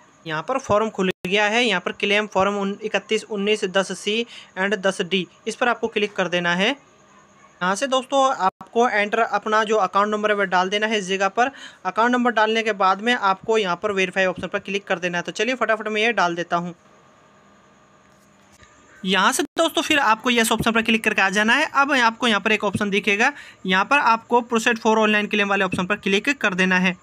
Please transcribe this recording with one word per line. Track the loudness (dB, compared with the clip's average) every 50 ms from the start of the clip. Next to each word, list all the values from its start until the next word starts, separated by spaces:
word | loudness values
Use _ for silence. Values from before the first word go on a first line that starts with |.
| _ _ _ _ -10
यहाँ | -8 -6 -6 -4
पर | -4 -4 -4
फॉर्म | -2 0 0 0 0 -2
खुल | -2 -2 -2 -2 -2 _ -4
गया | -2 0 2 2
है, | 2 2 2 2
यहाँ | 2 0 0
पर | -2 -4 -6
क्लेम | -4 -2 0 0 0 0
फॉर्म | 0 0 0 0 2 0
उन-, | -2 -2 -4 -4 -6
इकतीस, | -6 -4 -4 -4 -2 -2 -4 -4 -4
उन्नीस, | -4 -6 -2 0 0 0 0 -2
दस | -2 0 0 -2 -2 -4 -8
सी | -4 -4 -2 -2 -4 -6 -10 -20 -20 -12 -6
and | -4 -2 -2 -2
दस | 0 0 -2 -2 -2 -2
डी, | -2 -2 -2 -2 -4 _ _ -10
इस | -8 -4
पर | -2 0
आपको | 0 0 0 -2
क्लिक | -4 -2 -2 -4 -2 -2
कर | -2 -2
देना | 0 0 -2 0 0 0
है। | 2 2 0
यहाँ | -2 -4 _ _ _ _ _ _ _ -20 -20 _ _ _ -20 -20 _ -4 -2 -2 -2
से | -2 -2
दोस्तों | 0 0 -2 -2 0 2 2 2 2 2
आपको | 2 0 -2 -2 -4 -10 -4 0 2 2 2
एंटर | 2 0 0 0 0 0
अपना | 0 0 0 -4 -2 0 0 0 2
जो | 2 0
अकाउंट | 0 0 2 2 2 2 2
नंबर | 0 0 0 0
है | 0
वह | 0 0
डाल | 0 2 0 0 0
देना | -2 -2 -2
है | -2 -2 -2
इस | -4
जगह | -2 -2 0 -2 0
पर। | 0 0 -2 -2 -2 -10 -20 -20 -16 -10 -8
अकाउंट | -6 -2 0 2 2
नंबर | 2 2 0 0 2
डालने | 2 2 2 0 0 -2
के | -2 -2
बाद | 0 2 0 0 0
में | 0 -2 -2
आपको | 0 0 0 -2 -2 -2 -2 0
यहाँ | 0 0 0 -2
पर | -2 -4 -4 -2
वेरीफाई | -2 -2 -2 0 0 0
ऑप्शन | 0 -2 -4 -8
पर | -6 -6 -8
क्लिक | -6 -6 -8 -6 -4
कर | -4 -4 -4
देना | -4 -4 -4
है। | -4 -6
तो | -6
चलिए | -6 -4 -4 -4 -2
फटाफट | -2 0 -2 -2 -2 -2
मैं | -4 -2 -2
ये | 0 0 0
डाल | 2 0 0 0
देता | -4 -6 -4 -4
हूँ। | -4 -4 -6 -10 _ _ _ _ -20 _ _ _ _ _ _ _ _ _ _ _ _ _ _ _ _ _ _ _ _ _ _ _ _ _ _ _ _ _ _ _ -20 -20 -20 _ _ -20 -20 -16 -8 -4
यहाँ | 0 0 2 2 2
से | 2 0 -4 -4 -2
दोस्तों | 0 0 0 0 -2
फिर | -2 0 0 2
आपको | 2 2 2 2 0 0
यस | 2 2 2 2
ऑप्शन | 0 0 0 0
पर | 0 0
क्लिक | 0 2 0 0 0
करके | 0 0 2
आ | 0 2
जाना | 2 2 2 2 2
है। | 2 0 0 0
अब | 0 2 2 2
आपको | 2 2 2 0 0 0
यहाँ | 0 2 2
पर | 2 0
एक | 0 0 0
ऑप्शन | -2 -2 -2 -2 0
दिखेगा, | -2 0 0 0 2 2 2 0 0 -4 -14 -20 -18 _ -2
यहाँ | 0 2 2 2
पर | 4 2 2
आपको | 4 4 2 0 0 0 0 0 2 2
proceed | -2 0 2 0 0 0
for | 2 2 4
online | 4 4 4 2 2 0 0
claim | 0 0 0 0
वाले | 0 0 0
ऑप्शन | 0 -2 -2 -2
पर | -2 -2
क्लिक | -2 0 0 0 0 0 0
कर | -2 0 -2 -2 0
देना | 2 2 2 2
है। | 2 2 0 -2 -4